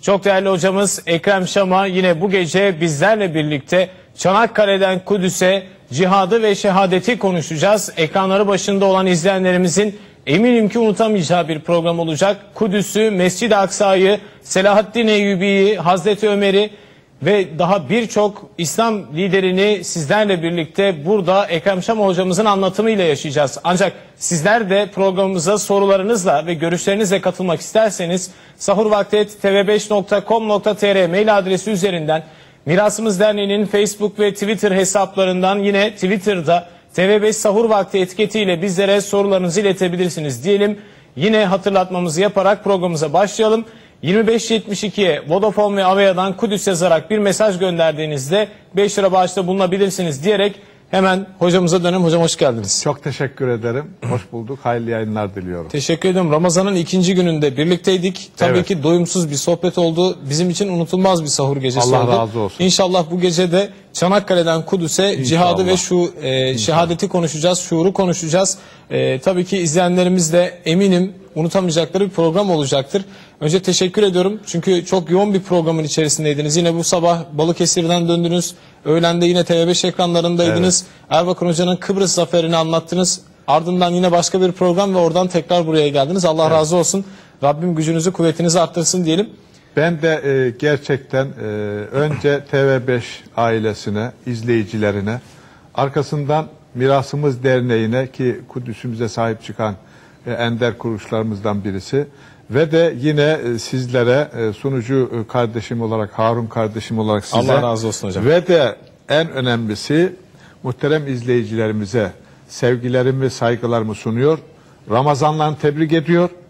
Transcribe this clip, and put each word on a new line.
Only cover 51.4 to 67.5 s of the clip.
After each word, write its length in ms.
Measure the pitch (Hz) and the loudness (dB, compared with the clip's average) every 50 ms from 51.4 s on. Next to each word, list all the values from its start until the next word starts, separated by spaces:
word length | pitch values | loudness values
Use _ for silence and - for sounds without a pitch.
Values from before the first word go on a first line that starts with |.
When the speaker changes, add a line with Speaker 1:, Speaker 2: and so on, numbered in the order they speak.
| 175 180 175 190 185 170 165 190 175 | 0 2 4 4 2 4 2 2 2
Speaker 1:
dönelim. 200 | 175 180 190 180 | 2 0 2 2
Hocam 180 | 165 156 170 | 2 2 2
hoş 140 | 165 165 - | 2 0 0
geldiniz. 460 | - 170 139 120 113 104 98 - - - | 2 0 0 0 -2 -4 -4 -4 -2 -2
Speaker 2:
Çok 200 | - - 143 - | -4 -4 -4 -6
teşekkür 440 | 151 127 - 147 127 - - 139 | -8 -4 -4 -6 -6 -4 -4 -4
ederim. 380 | 127 120 113 110 117 117 135 151 - - - - 120 | -2 -2 -2 -2 -4 -4 -4 -6 -10 -16 -12 -6 -4
Hoş 120 | 123 117 - - | -4 -4 -6 -8
bulduk. 280 | - 117 113 113 139 131 - | -12 -12 -10 -10 -12 -6 -4
Hayırlı 260 | 123 120 120 117 113 | -2 -2 -2 -2 -4
yayınlar 460 | 117 113 110 110 107 107 104 98 98 | -4 -4 -4 -4 -4 -4 -4 -6 -6
diliyorum. 340 | 101 90 90 90 87 80 82 | -10 -10 -8 -8 -8 -10 -6
Speaker 1:
Teşekkür 400 | - 151 139 - 165 156 - 190 | -6 -6 -2 -2 -4 0 0 0
ederim. 220 | 180 190 180 156 | 0 0 0 0
Ramazan'ın 440 | 147 156 175 180 160 180 190 202 196 | 0 2 2 2 2 0 0 0 -2
ikinci 400 | 180 165 - 180 190 180 175 196 | -2 -2 -2 0 0 2 2 2
gününde 420 | 180 180 175 160 151 151 147 127 | 2 2 0 0 0 0 -2 0
birlikteydik. 720 | 131 151 170 180 170 - 196 185 185 170 196 185 - - - _ | 0 0 0 0 0 0 0 0 0 0 -4 -6 -6 -16 -18 _
Tabii 200 | - 165 175 170 | -2 0 2 2
Speaker 2:
Evet. 100 | 180 175 | 0 0
Speaker 1:
ki 160 | - 202 160 131 | 0 -4 -2 0
doyumsuz 480 | 156 170 175 175 170 - 185 170 151 | 2 2 2 0 0 -2 -2 -2 -2
bir 40 | 143 | -4
sohbet 420 | 135 - - 170 170 - 180 170 | -4 -2 -2 -2 0 0 -2 0
oldu. 400 | 180 175 165 160 165 180 185 180 180 139 135 | 0 0 0 0 0 0 -2 -2 -6 -8 -6
Bizim 200 | 143 156 175 180 | -2 -2 0 -2
için 180 | 170 170 208 | 0 -2 -2
unutulmaz 560 | 202 180 170 170 160 - 185 185 190 185 170 156 | -2 -2 -2 -2 -2 0 2 2 2 2 2 0
bir 40 | |
sahur 300 | 147 - - 143 135 139 | -2 -2 -2 0 -2 -2
gecesi 380 | 143 131 131 120 135 120 123 131 | -2 -2 -2 0 2 2 2 2
Speaker 2:
Allah 80 | 123 120 | 2 2
Speaker 1:
oldu. 80 | 120 | 2
Speaker 2:
razı 280 | 120 117 113 110 104 117 | 2 0 0 -2 -2 -4
olsun. 260 | 107 95 - - 175 | -4 -4 -2 0 0
Speaker 1:
İnşallah 400 | 185 175 - 196 180 185 185 170 156 | 2 2 2 2 2 2 0 -2 -2
bu 80 | 170 180 | -2 -2
gece 320 | 175 185 170 165 185 175 | 0 0 2 0 0 2
de 180 | 165 185 202 202 - - - - - | 2 0 0 0 -6 -20 -20 -14 -4
Çanakkale'den 720 | - 165 180 196 208 202 - 190 175 170 165 165 160 156 | -2 0 2 2 0 2 2 2 2 2 2 0 -2 -2
Kudüs'e 440 | - - 185 165 151 - - 190 202 | -2 -2 -2 -2 -2 0 0 0 0
Speaker 2:
İnşallah. 160 | - - 135 | 0 -2 -2
Speaker 1:
cihadı 400 | 127 160 165 180 175 175 190 190 | 0 2 2 2 2 2 0 2
ve 120 | 185 185 | 2 2
şu, 340 | 180 - - 185 180 175 175 - - | 0 0 0 0 0 0 0 -4 -6
e, 300 | 147 135 131 131 131 131 | -6 -4 -2 0 0 -2
Speaker 2:
İnşallah. 140 | 131 117 107 | -2 -2 -2
Speaker 1:
şehadeti 440 | 165 156 160 175 165 170 165 - 185 | 0 2 2 2 0 0 -4 -4 -2
konuşacağız, 500 | - 180 170 156 - 156 151 180 | -2 -2 -2 -2 -4 -2 0 0